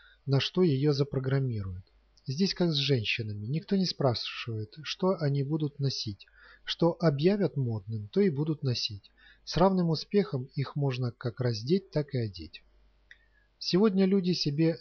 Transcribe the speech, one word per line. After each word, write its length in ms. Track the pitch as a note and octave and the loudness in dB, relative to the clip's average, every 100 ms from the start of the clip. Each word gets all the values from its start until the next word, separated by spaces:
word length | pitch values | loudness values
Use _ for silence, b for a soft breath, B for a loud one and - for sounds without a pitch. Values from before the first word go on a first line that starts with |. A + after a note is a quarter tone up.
| B B - | B B 0
на 140 | C3+ | 0
что 220 | - F3+ | 2 2
ее 300 | F#3 C3 D3+ | 4 4 2
запрограммируют. 960 | C3+ C#3+ C3 C3 C#3 C3 A2 F#2+ F#2 - _ _ _ - | 2 0 -2 0 0 0 -2 -6 -10 -14 _ _ _ -6
Здесь 260 | C3+ F#3+ | 0 0
как 200 | - F3 | 2 0
с 40 | C#3+ | 0
женщинами. 680 | C3+ C3 G#2 - G#2+ G#2 G#2+ | 2 0 0 -4 -4 -6 -4
Никто 300 | D3+ - G3 | -6 -2 0
не 100 | F3+ | 0
спрашивает, 880 | - C3+ A2 - - - A2 G#2+ - | 0 0 0 -4 -10 -8 -8 -8 -10
что 340 | C#3+ - F#3 F#3 | -12 -2 0 0
они 220 | D3 C#3+ | 0 0
будут 360 | C3+ D#3 D3 - | 0 -2 -2 -2
носить. 480 | C3+ - A2 G2+ - B B B | -4 -4 -8 -10 -12 B B B
Что 320 | - - E3+ - | -8 0 2 2
объявят 560 | E3+ C#3 E3+ G#3 F3+ C#3 | 0 4 2 4 0 0
модным, 520 | B2 A2 G2+ A2 G#2 | -2 -2 -4 -8 -4
то 120 | F#3+ | 2
и 80 | G3+ | 2
будут 340 | C3+ D#3 D3 | 2 -2 -2
носить. 480 | C3+ A#2 - G2+ - b b b | -2 -2 -4 -8 -18 b b b
С 120 | - D#3 | -4 4
равным 320 | F#3+ F#3 E3+ | 4 4 0
успехом 600 | D#3 - G3+ F#3+ C3+ C3 | 0 0 0 0 -2 -6
их 220 | - C3+ D3 | -6 -4 -2
можно 360 | C#3 B2 B2 | -2 -2 -4
как 280 | - B2 - | -4 -8 -4
раздеть, 520 | B2 A2 A#2+ F#3+ - | -4 -2 -2 -2 -2
так 220 | D3+ C#3+ | -6 -4
и 40 | B2+ | -4
одеть. 440 | A2+ F#2 D#2 - _ _ _ _ _ b b b b - | -4 -6 -16 -18 _ _ _ _ _ b b b b -12
Сегодня 460 | - F3 A3 F#3+ | -2 2 4 4
люди 280 | F#3+ G3 F3+ | 4 4 2
себе 460 | E3+ D3+ C#3+ E3 E3 | 0 0 2 0 0